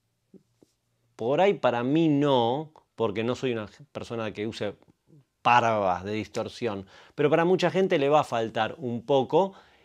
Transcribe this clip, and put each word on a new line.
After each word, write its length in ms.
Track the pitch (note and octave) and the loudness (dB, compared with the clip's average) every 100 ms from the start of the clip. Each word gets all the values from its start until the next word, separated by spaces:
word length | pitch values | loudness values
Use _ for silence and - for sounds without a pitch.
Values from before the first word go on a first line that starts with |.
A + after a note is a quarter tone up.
| _ _ _ F#3+ _ _ _ _ _ _ _ - | _ _ _ -20 _ _ _ _ _ _ _ -8
Por 240 | A2+ D3 | -2 2
ahí 140 | G3 | 2
para 280 | D#3+ B2 A#2+ | 2 0 0
mí 260 | B2 D#3 D#3+ | 0 2 2
no, 640 | C#3+ D3 C3 A#2 C3+ D#3 - _ - | 2 4 2 2 -2 -6 -16 _ -4
porque 280 | A2+ G2 | -4 -2
no 100 | A2+ | -4
soy 180 | A#2+ C3 | -4 -4
una 180 | A2+ G#2 - C#3+ | -4 -8 -16 -18
persona 380 | - - A#2 A2 | -16 -10 -8 -8
que 120 | G2 A2 | -8 -8
use 280 | - G#2 - _ _ _ D3+ _ _ | -6 -8 -8 _ _ _ -20 _ _
parvas 640 | B2 A#2+ A#2 A2 F#2+ F2+ | 4 4 4 2 0 0
de 80 | G2 | -4
distorsión. 760 | G#2+ G2 A#2 G2+ - A#2 G2 F#2+ - - | -6 -6 -8 -10 -6 -6 -6 -12 -20 -12
Pero 160 | - C#3+ | -2 2
para 160 | D#3+ E3+ | 2 2
mucha 240 | F#3 F3 | 2 0
gente 280 | F#3 F#3+ F3 | 0 0 0
le 120 | C#3 | 4
va 100 | D3+ | 2
a 40 | |
faltar 500 | - A#2 A2+ A2+ A2 - | 2 -2 -4 -4 -4 -6
un 300 | B2+ A#2 - | -8 -6 0
poco 480 | C#3 B2 D#3 F#3+ - _ _ | 0 2 2 0 -4 _ _